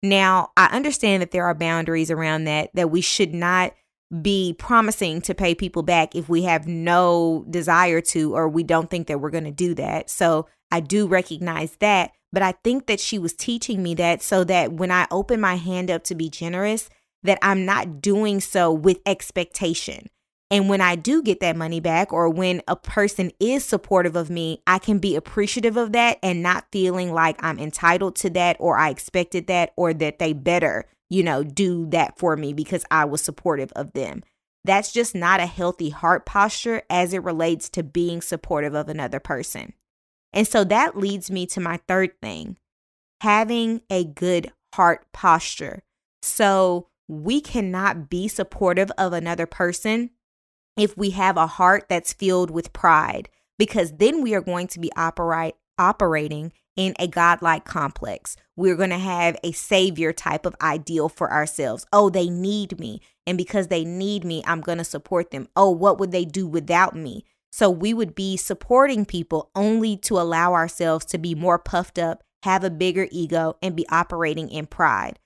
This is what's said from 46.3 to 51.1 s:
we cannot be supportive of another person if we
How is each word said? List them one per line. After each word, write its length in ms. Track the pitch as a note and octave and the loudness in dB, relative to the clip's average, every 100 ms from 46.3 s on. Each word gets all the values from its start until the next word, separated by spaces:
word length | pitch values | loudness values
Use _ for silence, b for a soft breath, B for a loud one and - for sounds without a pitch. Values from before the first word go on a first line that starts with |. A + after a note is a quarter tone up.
| - G#3 G3 F#3 F3 F3 _ _ | 0 2 4 4 0 -4 _ _
we 340 | D#3 D#3 C4+ | -10 -2 -2
cannot 680 | D4 B3 G3 F#3 G3 E3+ C#3+ | -2 -4 -2 0 -2 -2 -6
be 180 | F3 G3+ | -4 -4
supportive 640 | - F#3+ - F#3+ F3 G3 - | -4 -6 0 0 2 0 0
of 160 | F#3+ | -2
another 320 | F3 E3 E3+ E3+ | -2 -4 -4 -6
person 640 | - F3 F3 G#3+ A3 A#3+ _ _ _ _ _ _ - | -2 -2 -2 -2 -2 -4 _ _ _ _ _ _ 0
if 220 | G#3+ G#3+ | 0 0
we 140 | G3 | -4